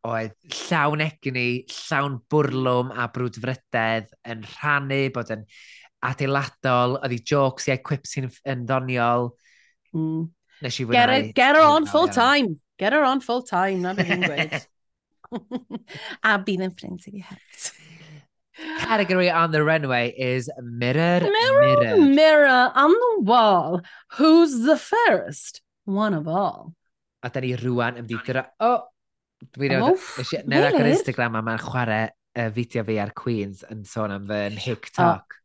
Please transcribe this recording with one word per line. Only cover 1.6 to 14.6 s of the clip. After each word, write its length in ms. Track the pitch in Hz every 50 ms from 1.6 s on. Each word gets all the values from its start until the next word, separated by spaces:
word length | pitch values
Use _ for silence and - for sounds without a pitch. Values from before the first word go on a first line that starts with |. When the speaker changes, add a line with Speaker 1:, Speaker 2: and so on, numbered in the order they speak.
| 127
Speaker 1:
llawn 480 | - - - - - 160 139 139 143 135 120 _
bwrlwm 640 | _ 147 156 139 131 127 131 131 127 123 123 123 131
a 160 | 113 120 120
brwdfrydedd 1000 | 117 - 123 123 120 104 - 110 127 131 - _ _ - 117 113 113 113 113 107 _ _ _ _
yn 180 | 117 117 113 107
rhannu, 600 | - - - - 151 147 143 139 135 135 139 135 135
bod 180 | - 123 117 -
yn 140 | 113 104 - _ _ - - - - - - _ _ _
adeiladol, 960 | - 131 135 - 143 135 139 139 139 - _ _ - 131 127 123 123 123 131
oedd 160 | 135 - 131 123
hi 60 | 117
jokes 460 | - - 147 143 139 131 131 - - -
i 80 | 131
quips 380 | 127 - - 151 135 _ - -
hi'n 80 | 143 131 123
ff-, 100 | - - _
yn 180 | 139 135 127 123
ddoniol. 640 | 117 135 131 127 131 127 123 117 117 120 120 123 120 120 _ _ _ _ _ _ _ _ _ _ _ -
Speaker 2:
Mm. 300 | 160 160 160 160 160 165 165 _ _ _ _ _ _
Speaker 1:
Nes 160 | 151 123 123
i 80 | - 131
Speaker 2:
Get 240 | 113 240 240 240 247
her, 60 | 262
Speaker 1:
fwynhau 180 | 262 - 214 208
Speaker 2:
get 220 | 269 247 269 294
her 60 | 311
on 220 | 320 294 294 320 311
Speaker 1:
hynna 60 | 294
Speaker 2:
full 160 | - 302 349 359
Speaker 1:
iawn. 80 | 302
Speaker 2:
time. 320 | 254 233 254 285 294 262 196 156 - _ _ _
Get 160 | - 190 208 262
her 120 | 302 294
on 160 | 254 262 277
full 200 | 254 - 240 247 240
time, 380 | - - 180 185 196 196 185
na 120 | 180 180 190
beth 160 | 202 170 175
fi'n 160 | 196 180 185
gweud. 340 | 180 147 151 160 151 147 147